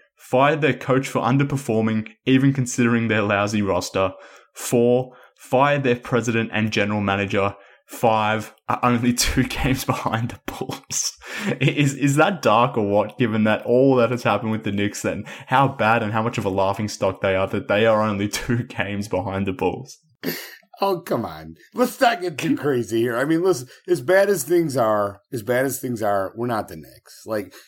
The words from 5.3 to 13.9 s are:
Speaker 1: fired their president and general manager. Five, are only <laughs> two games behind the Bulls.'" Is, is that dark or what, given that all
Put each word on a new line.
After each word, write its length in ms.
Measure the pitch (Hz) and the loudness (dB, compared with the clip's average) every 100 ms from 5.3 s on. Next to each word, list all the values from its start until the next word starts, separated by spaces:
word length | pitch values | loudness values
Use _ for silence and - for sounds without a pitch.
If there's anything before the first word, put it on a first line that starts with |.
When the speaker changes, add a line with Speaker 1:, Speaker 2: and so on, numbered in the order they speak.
| _ | _
Speaker 1:
fired 460 | - 127 143 143 | 0 2 4 2
their 120 | 131 120 | 0 0
president 540 | - 120 113 113 110 | 0 -2 0 0 0
and 180 | 107 107 | -2 0
general 300 | 107 101 107 | 0 0 0
manager. 540 | 101 98 101 104 98 - - _ - | 0 0 0 0 -2 -4 -18 _ -20
Five, 680 | - 117 110 107 110 107 - - | 0 2 2 2 -2 -6 -12 -6
are 120 | 117 | 0
only 300 | 123 120 123 | 2 2 2
<laughs> 120 | 120 - | 0 0
two 180 | - | 0
games 420 | 123 - 127 135 - | 0 0 -2 -2 -2
behind 440 | - - 113 117 | -4 -2 -4 -4
the 100 | - - | -8 -12
Bulls.'" 680 | - - - - - - - - - 202 165 | -10 -10 -12 -8 -6 -6 -8 -14 -8 -6 0
Is, 340 | 139 - 139 131 | 0 2 0 0
is 220 | 139 139 | 0 2
that 240 | 170 175 | 2 2
dark 360 | 113 107 127 127 | 2 4 4 0
or 80 | 101 | 0
what, 320 | 104 104 - | 0 0 0
given 280 | 117 110 107 | 0 2 2
that 200 | 107 - | 2 2
all 300 | 123 135 | 4 6